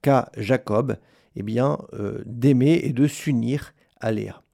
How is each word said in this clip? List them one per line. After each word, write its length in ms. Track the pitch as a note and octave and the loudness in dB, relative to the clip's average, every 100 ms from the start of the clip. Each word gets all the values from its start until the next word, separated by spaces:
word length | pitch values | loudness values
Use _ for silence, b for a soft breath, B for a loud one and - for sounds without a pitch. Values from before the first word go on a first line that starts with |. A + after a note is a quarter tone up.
qu'a 280 | - C3+ - - | 4 2 2 -8
Jacob, 600 | G2+ B2+ - G#2+ B2 A2 b b b | -2 -2 2 0 0 -6 b b b
eh 80 | - | -10
bien, 360 | G2+ A#2 C#3 D3+ - | -4 0 0 -2 -8
euh, 280 | - G#2 A2 - | -8 -8 -8 -10
d'aimer 540 | A#2 C3+ B2+ C#3 E3+ | 0 4 4 4 2
et 80 | C#3+ | 0
de 160 | B2 D3 | 0 0
s'unir 680 | - - B2 A#2 C#3+ - _ _ _ | 0 -2 -2 -2 -4 -8 _ _ _
à 120 | A2+ | -4
Léa. 300 | G#2+ G#2 - _ | -4 -6 -12 _